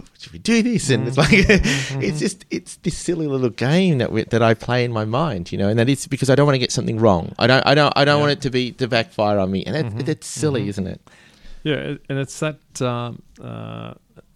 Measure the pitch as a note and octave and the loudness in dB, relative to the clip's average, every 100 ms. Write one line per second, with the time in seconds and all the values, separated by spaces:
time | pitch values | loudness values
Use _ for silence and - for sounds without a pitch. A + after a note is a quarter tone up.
0 | - _ - E2+ G#3+ A#3 A#3+ A3 - C3 | -14 _ -20 -8 0 2 2 0 0 0
1 | C3 C3+ D3 F3+ F#3+ F#3+ G#3 C#3 C3+ C3+ | 0 2 6 6 6 4 4 -2 -4 -4
2 | G3 D3+ G3+ - - - - - F3+ - | -4 -2 -4 -6 -8 -10 -10 -8 -6 -4
3 | - E3+ D3+ C3+ B2 - B2 E3+ F#3+ C#3 | -4 -4 -2 0 -2 0 0 2 2 2
4 | G2+ A2 - A2+ A#2 A2 - B2 B2 A2+ | 0 -2 0 2 2 2 0 -2 -2 -2
5 | G#2+ B2 E3 F#2+ F2 G2+ G2 A#2 A#2+ C#3 | -2 -2 -2 -4 -6 -2 0 2 2 0
6 | - C3+ C3 C3 D3 C3+ A#2+ - A#2+ A2 | -2 -2 2 4 4 2 0 -2 -4 2
7 | A2+ F2 D#2+ - A#2 C3 - C#3+ D3 - | 4 4 0 0 2 4 4 4 4 2
8 | C#3+ D3 D3 C#3+ C#3 B2+ B2 - B2 A#2 | 2 2 2 0 -2 -2 -2 -4 -2 0
9 | A2+ - G#2 G#2 F#2+ G2 - C#3+ B2 G#2+ | -2 0 2 2 0 -2 -4 -4 -4 -6
10 | C3+ D3+ - - D3+ C3 G2+ G2+ F#2 - | -6 -6 -8 -4 -2 -2 -4 -6 -6 -10
11 | _ - _ _ - - D#3 C3+ C#3+ C#3+ | _ -20 _ _ -20 -8 -4 -4 -4 -8
12 | - C#3 C3+ - D#3 C#3+ _ - B2+ A#2+ | -6 -6 -6 -6 -8 -8 _ -6 -4 -4
13 | A#2+ - - - A#2+ A2+ A2 A2+ A2+ - | -8 -12 -18 -20 -14 -12 -12 -12 -14 -16
14 | _ - - | _ -20 -20